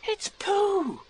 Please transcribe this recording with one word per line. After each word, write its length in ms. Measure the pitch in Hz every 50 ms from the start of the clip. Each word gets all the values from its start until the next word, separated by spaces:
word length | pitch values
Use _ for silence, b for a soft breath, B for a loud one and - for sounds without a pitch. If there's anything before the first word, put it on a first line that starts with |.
| -
It's 260 | - 427 - - -
Pooh! 720 | - - - - 403 403 415 403 392 381 320 254 - - -